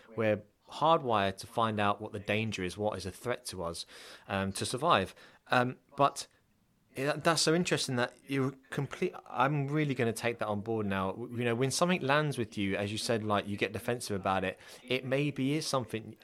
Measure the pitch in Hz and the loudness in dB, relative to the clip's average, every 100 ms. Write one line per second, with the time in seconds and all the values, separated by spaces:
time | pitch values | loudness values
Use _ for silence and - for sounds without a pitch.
0 | - - 110 104 - _ - - 156 165 | -12 0 2 2 -2 _ -16 0 4 4
1 | 135 107 98 98 - - 113 107 101 104 | 4 2 2 0 -6 0 0 2 2 2
2 | 107 107 92 107 110 95 90 87 104 98 | -4 -6 -2 0 0 -2 -4 -2 -2 -2
3 | 90 - 123 - - 92 85 85 - - | -6 -8 -6 -6 -6 -8 -6 -6 -10 -16
4 | - - - 98 98 - 107 127 160 127 | -20 -16 -4 -2 -2 -2 -4 0 4 4
5 | 92 - - - - 127 123 131 _ - | 2 -6 -20 -20 0 2 2 -2 _ 2
6 | 143 - - _ _ _ _ _ _ - | 2 2 -10 _ _ _ _ _ _ -6
7 | 139 151 170 156 - 165 180 151 - 127 | -4 0 2 2 4 4 2 0 0 0
8 | 123 - - 135 131 135 _ - 135 - | -2 -4 -6 -2 -2 -4 _ -6 -6 -4
9 | 180 - - - 135 147 139 151 147 127 | -4 -4 -6 0 2 2 0 0 0 2
10 | 117 107 120 117 107 104 104 113 101 95 | 0 2 0 0 0 -2 0 -2 0 0
11 | 95 98 120 120 120 117 131 - 175 180 | -2 -4 -6 -2 0 2 2 2 2 2
12 | 131 147 151 131 110 - 98 95 101 107 | 2 2 2 0 -2 -2 0 0 0 -2
13 | - 117 107 101 98 101 110 104 - 113 | 0 0 2 0 0 -2 -2 -2 -2 -4
14 | - 98 98 95 92 - - - - 127 | -2 -2 0 0 0 -4 -10 -14 -4 -2
15 | 131 135 147 139 131 151 151 135 113 113 | 0 0 0 0 0 0 0 -2 -2 -6
16 | 107 - | -8 -12